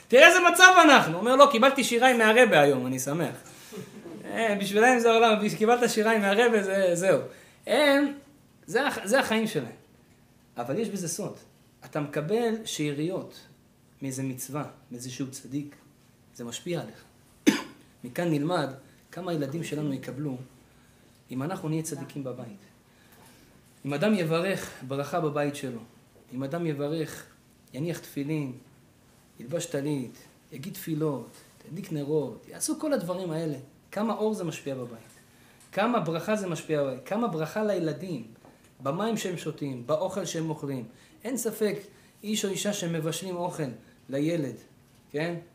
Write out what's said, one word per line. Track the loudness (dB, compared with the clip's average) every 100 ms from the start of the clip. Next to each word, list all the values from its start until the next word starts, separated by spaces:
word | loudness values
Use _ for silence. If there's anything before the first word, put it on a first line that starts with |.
| 4
תראה | 8 10
איזה | 10 6
מצב | 8 8 10
אנחנו." | 10 8 6
הוא | 0
אומר, | 4 8
"לא, | 8
קיבלתי | 8 4 4
שיריים | 0 4 4 6
מהרבה | 6 6 8 8
היום, | 6 4 0
אני | -4
שמח." | -2 -2 -4 -6 -16 -20 -18 -16
<laughs> | -16 -16 -16 -16
אה, | -10 -4 -2 0
בשבילם | 0 4 6 6
זה | 6
העולם, | 6 6 4 2 2
קיבלת | 4 4 4
שיריים | 2 2 4
מהרבה, | 4 4 4 4
זה, | 2 2 2
זהו. | 4 4 4 2 -12 -20 -12 0
הם, | 4 6 4 2 -2 -16 _ _ _ -4
זה | -2 0
הח-, | -2
זה | 0 2
החיים | 2 0 0
שלהם. | -2 -6 -10 _ _ _ _ _ _ _ -10
אבל | -6 -4
יש | -4
בזה | -6 -6
סוד. | -6 -8 -12 -20 _ _ _
אתה | -10 -6
מקבל | -6 -4 -2 0 0 -2
שאריות | -6 -4 -4 -2 -4 -4 -8 -16 -20 _ _ _ _ _
מאיזה | -10 -6
מצווה, | -6 -8 -8 -8 -10 -14 -18
מאיזשהו | -14 -12 -8 -10
צדיק, | -10 -10 -8 -8 -14 _ _ _ _ _
זה | -14
משפיע | -12 -10 -6 -6
עליך. | -8 -14 -20 _ _ _ 0
<coughs> | 0 -2 -18 -20 _
מכאן | -12 -4 -2
נלמד | 0 0 -2 -4 -8 -20 -20 _
כמה | -12 -6
הילדים | -4 -4 -6
שלנו | -6 -6 -4
יקבלו | -6 -8 -8 -8 -8 -12 -20 _ _ _ _ _ _ -12
אם | -8
אנחנו | -6 -6 -4
נהיה | -4
צדיקים | -6 -10 -10 -10
בבית. | -10 -10 -14 -18 -20 _ _ _ _ -20 -20 -20 -20 _ _ _ -8
אם |
אדם | -2 0
יברך | 2 0 0 0 -4 -8 -12
ברכה | -8 -6 -4 -2
בבית | -2 -2 -2 -4
שלו, | -8 -10 -14 _ _ -20 -14
אם | -10
אדם | -6 -4 -4
יברך, | -2 -4 -4 -6 -10 -18 _ _ _ _
יניח | -8 -6 -6
תפילין, | -10 -8 -4 -4 -6 -10 -18 _ _ _ _ _ _ -20
ילבש | -8 -6 -4
טלית, | -4 -4 -4 -6 -12 -20 _ _
יגיד | -14 -14
תפילות, | -12 -6 -4 -2 -4 -8 -18 -20 -20 -16
ידליק | -14 -8
נרות, | -6 -2 -2 -2 -8 -16
יעשו | -8 -6 -4
כל | -4
הדברים | -2 -2 -6 -4
האלה, | -4 -4 -6 -12 _ _
כמה | -6 -4
אור | -2 -2
זה | -2
משפיע | -6 -8 -8
בבית, | -8 -10 -14 -20 -20 _ _ -20 -20 -8
כמה | -2 0 0
ברכה | -2 -4 -2 -4
זה | -4
משפיע | -6 -2 -2
בבית, | -2 -4
כמה | -6 -4 -2
ברכה | -4 -4 -2
לילדים, | -2 -2 -2 -4 -8 -10 -12 -20 -20 -20 -20 -10
במים | -6 -4 -2 -4
שהם | -6 -8
שותים, | -8 -8 -8 -8 -4
באוכל | -2 -2 -6
שהם | -6 -6 -6
אוכלים. | -6 -6 -8 -10 -16 -20 -14
אין | -8 -4
ספק, | -4 -2 -2 -2 -10 -20 -20 _
איש | -6 -4
או | -2
אישה | -2 -4
שמבשלים | -4 -4 -2 -4 -6 -6 -6
אוכל | -6 -4 -6 -8 -18 _ -8
לילד, | -2 -2 -2 -4 -8 -18 _ _ _ _
כן? | -6 -4 -6 -12